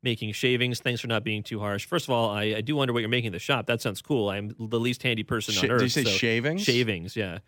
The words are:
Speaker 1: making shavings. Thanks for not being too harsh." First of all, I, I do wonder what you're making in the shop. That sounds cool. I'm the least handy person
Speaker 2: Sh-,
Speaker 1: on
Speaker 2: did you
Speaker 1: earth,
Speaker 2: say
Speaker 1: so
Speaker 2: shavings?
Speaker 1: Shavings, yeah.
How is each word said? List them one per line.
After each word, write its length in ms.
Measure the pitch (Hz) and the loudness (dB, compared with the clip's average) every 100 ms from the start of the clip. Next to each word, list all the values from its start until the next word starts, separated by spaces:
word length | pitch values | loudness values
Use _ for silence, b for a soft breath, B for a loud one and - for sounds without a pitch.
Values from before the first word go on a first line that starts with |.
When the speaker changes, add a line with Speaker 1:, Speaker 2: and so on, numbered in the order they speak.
Speaker 1:
making 300 | 123 113 107 | -2 -2 -4
shavings. 480 | 104 127 123 123 120 | 0 2 4 2 0
Thanks 200 | - 120 | -2 -4
for 60 | 117 | 0
not 180 | 113 | -2
being 200 | 110 107 | 0 -4
too 160 | 101 110 | -4 -4
harsh." 260 | 104 101 - | -2 -4 -2
First 220 | 175 - | -4 2
of 20 | |
all, 220 | 123 113 | 2 2
I, 240 | 104 107 107 | 2 0 0
I 60 | |
do 140 | 110 147 | 0 0
wonder 160 | 135 | 2
what 100 | 120 | 0
you're 80 | 110 | 0
making 180 | 123 117 | 0 -2
in 60 | |
the 40 | 85 | -6
shop. 280 | - 135 104 | -2 -2 0
That 140 | 120 | -2
sounds 200 | 120 98 | -2 -6
cool. 280 | - 139 101 | -2 2 2
I'm 240 | 101 104 113 | 0 -6 -8
the 220 | 110 117 | -4 -2
least 240 | 120 120 | 0 -2
handy 180 | 131 113 | -2 -2
person 320 | 107 120 107 | -2 -4 -2
Speaker 2:
Sh-, 40 | 104 | 0
Speaker 1:
on 20 | 117 | 2
Speaker 2:
did 40 | |
you 160 | 120 127 | 4 4
Speaker 1:
earth, 60 | |
Speaker 2:
say 120 | 135 117 | 2 2
Speaker 1:
so 40 | |
Speaker 2:
shavings? 540 | 98 120 113 131 175 | 2 2 2 0 0
Speaker 1:
Shavings, 520 | 208 120 113 95 87 - | 2 4 2 0 -4 -4
yeah. 220 | 98 87 | -4 -6